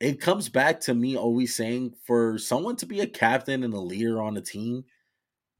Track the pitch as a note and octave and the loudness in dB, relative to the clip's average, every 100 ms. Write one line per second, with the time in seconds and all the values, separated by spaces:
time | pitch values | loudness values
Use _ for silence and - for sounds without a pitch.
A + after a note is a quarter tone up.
0 | B2+ C#3 - G3+ - B2+ D3 D#3+ - A#2+ | -2 0 0 0 2 2 4 2 0 0
1 | B2+ C3 A2+ A#2+ B2 - A2+ B2 B2+ - | 0 0 2 2 0 0 -2 -2 -4 -8
2 | - A#2+ A2+ A2 - B2 A#3 A#3+ E2+ G2+ | 2 4 4 0 0 0 0 -6 -6 -4
3 | A#2 - A2+ C3 - C3 B2 G2+ F2+ F#2 | -4 2 2 2 0 -2 -2 -4 -6 -2
4 | A2+ A2 G#2+ G#2 - G2+ A2+ B2 C3 _ | 0 0 -2 -4 -6 -6 -4 -6 -8 _
5 | _ _ _ _ _ | _ _ _ _ _